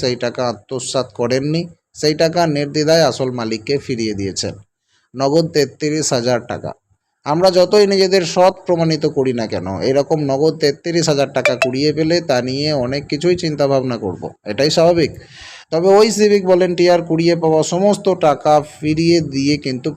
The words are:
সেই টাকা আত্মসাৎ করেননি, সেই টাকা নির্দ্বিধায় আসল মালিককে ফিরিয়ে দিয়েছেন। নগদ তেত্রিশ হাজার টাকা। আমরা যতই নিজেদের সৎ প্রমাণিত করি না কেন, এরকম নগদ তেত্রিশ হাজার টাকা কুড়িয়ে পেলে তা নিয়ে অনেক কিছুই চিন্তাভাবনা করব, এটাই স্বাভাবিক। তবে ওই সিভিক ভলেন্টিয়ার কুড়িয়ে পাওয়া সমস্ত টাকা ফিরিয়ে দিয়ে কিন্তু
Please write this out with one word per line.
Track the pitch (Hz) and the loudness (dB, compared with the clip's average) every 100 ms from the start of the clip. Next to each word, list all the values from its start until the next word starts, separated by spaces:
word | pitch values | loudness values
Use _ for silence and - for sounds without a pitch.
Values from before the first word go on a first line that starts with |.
সেই | 131 123 | -4 -4
টাকা | 120 120 123 | -6 -4 -6
আত্মসাৎ | 104 - 131 - 135 123 - | -6 -10 -10 -6 -6 -6 -4
করেননি, | 120 131 147 160 170 - _ - | -2 -2 -2 -4 -6 -14 _ -4
সেই | 151 156 | -2 0
টাকা | 165 170 165 | 0 0 0
নির্দ্বিধায় | 143 143 147 151 165 143 | 0 -4 -2 2 2 2
আসল | - 131 123 | 0 -4 -4
মালিককে | 113 113 110 139 | -6 -6 -4 -4
ফিরিয়ে | - 117 110 | -4 -4 -4
দিয়েছেন। | 101 98 87 98 101 - _ _ _ _ | -4 -6 -6 -8 -10 -18 _ _ _ _
নগদ | 123 139 156 165 | -4 0 2 2
তেত্রিশ | 156 135 - 151 151 143 127 | 0 -2 -2 -4 -2 -2 -2
হাজার | 120 120 - | 0 -2 -4
টাকা। | 87 80 - _ _ _ _ 139 | -10 -10 -14 _ _ _ _ -4
আমরা | 160 190 | 0 2
যতই | 180 180 214 202 | 4 4 4 4
নিজেদের | 196 190 190 165 | 2 2 2 0
সৎ | 180 185 185 - | 2 2 2 -2
প্রমাণিত | 170 165 156 156 147 | 0 0 0 -2 0
করি | 131 120 | -2 -2
না | 110 | -4
কেন, | 101 90 92 107 | -6 -6 -4 0
এরকম | 139 139 160 143 | 0 0 -2 -2
নগদ | 135 160 160 | 0 0 0
তেত্রিশ | 147 143 170 170 165 | -2 -2 -4 -2 0
হাজার | 139 135 135 | 0 0 -2
টাকা | 123 120 | -2 -2
কুড়িয়ে | 127 131 151 | -2 -2 -2
পেলে | 147 160 170 165 | 0 0 0 0
তা | 123 127 | -2 -2
নিয়ে | 135 151 147 | -4 -2 -2
অনেক | 123 143 139 | -4 -6 -6
কিছুই | 147 175 175 | -4 -2 0
চিন্তাভাবনা | 170 147 139 135 131 117 | -2 -2 0 0 -2 -4
করব, | 98 82 - - 107 | -6 -8 -12 -12 -8
এটাই | 104 151 | -2 0
স্বাভাবিক। | 170 165 170 147 - - - - - - | 4 4 4 0 -4 -20 -20 -20 -20 -6
তবে | 160 185 202 | 0 4 6
ওই | 220 | 4
সিভিক | 202 208 202 185 | 4 4 4 4
ভলেন্টিয়ার | 180 185 170 175 175 170 | 4 2 2 4 4 2
কুড়িয়ে | 160 170 170 | 0 2 2
পাওয়া | 165 156 151 | 2 2 2
সমস্ত | 175 202 202 196 175 160 | 2 2 2 0 2 2
টাকা | 139 151 151 143 - | 2 2 2 2 -6
ফিরিয়ে | 151 156 165 170 143 | -4 0 2 2 0
দিয়ে | 135 139 147 | -2 -2 -2
কিন্তু | 143 127 156 | -4 -6 -6